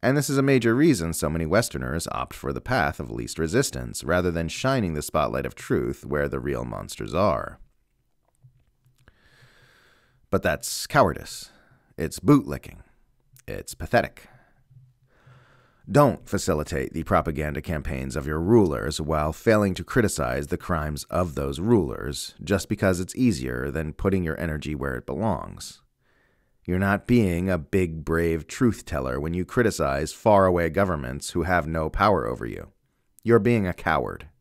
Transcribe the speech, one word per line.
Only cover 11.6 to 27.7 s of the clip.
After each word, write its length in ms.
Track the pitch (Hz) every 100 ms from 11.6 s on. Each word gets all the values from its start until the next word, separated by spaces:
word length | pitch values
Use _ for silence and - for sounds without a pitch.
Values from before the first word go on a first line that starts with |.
| _ _ _ -
It's 220 | 78 -
bootlicking. 600 | 92 95 69 69 - - - _ _ _ _ _ -
It's 280 | - -
pathetic. 540 | - - - - - - - _ _ _ - _ _ _ _ _ - _ _ _ _ -
Don't 400 | 98 143 87 -
facilitate 640 | 98 - 80 73 71 65
the 120 | -
propaganda 580 | 80 90 78 71 76 71
campaigns 540 | 76 78 - 67 65 69
of 100 | 69
your 140 | 78
rulers 600 | 85 117 92 67 58 80
while 320 | 76 78 76
failing 420 | 80 - 107 101
to 100 | 90
criticize 640 | - - 107 - 64 64 71
the 80 | 85
crimes 480 | - 85 76 73
of 320 | - - 90 69
those 240 | 69 71
rulers, 720 | 98 117 73 50 53 71 - -
just 260 | - 98 -
because 300 | 104 101 90
it's 160 | 92
easier 560 | - 127 82 64 62 67
than 220 | 69 78
putting 320 | 76 98 95
your 160 | 85 78
energy 340 | 82 76 69
where 220 | 76 67 62
it 100 | -
belongs. 760 | 67 110 85 50 50 - - _ _ _ _ _ _ _ _
You're 140 | - 90
not 260 | 98 101 -
being 420 | 123 101 85 92
a 100 | 90
big, 460 | 71